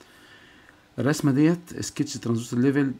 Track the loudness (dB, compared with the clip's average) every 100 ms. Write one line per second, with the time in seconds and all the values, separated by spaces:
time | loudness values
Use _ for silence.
0 | -20 -20 -20 -20 -20 -20 -20 -20 _ -4
1 | -2 0 2 4 4 2 -4 -10 -8 -6
2 | -6 -4 -4 -4 -2 0 2 2 0 -4